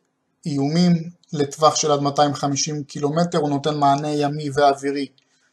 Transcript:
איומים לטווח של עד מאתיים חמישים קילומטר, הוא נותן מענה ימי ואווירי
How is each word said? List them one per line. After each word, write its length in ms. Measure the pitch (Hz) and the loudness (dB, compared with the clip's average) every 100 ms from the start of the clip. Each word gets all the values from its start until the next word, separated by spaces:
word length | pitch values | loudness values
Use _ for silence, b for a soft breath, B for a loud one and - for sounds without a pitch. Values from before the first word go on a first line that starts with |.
| _ _ _ _ 175 | _ _ _ _ -6
איומים 640 | 143 139 160 180 170 165 - _ | -2 0 2 4 2 0 -14 _
לטווח 420 | 151 143 - 156 147 | -4 -4 2 2 4
של 160 | 156 | 0
עד 100 | 143 | 0
מאתיים 320 | 143 139 147 | 0 2 0
חמישים 500 | 135 147 139 - 151 | 0 -4 -2 -4 -6
קילומטר, 540 | 139 151 143 156 175 170 | -8 -6 -4 0 0 0
הוא 120 | 147 | -2
נותן 280 | 143 147 151 | -2 -2 0
מענה 320 | 143 139 151 | 2 2 0
ימי 400 | 147 143 147 151 | -2 -2 -2 -4
ואווירי 540 | 135 143 135 139 143 135 _ _ _ _ | 2 4 4 -2 -4 -6 _ _ _ _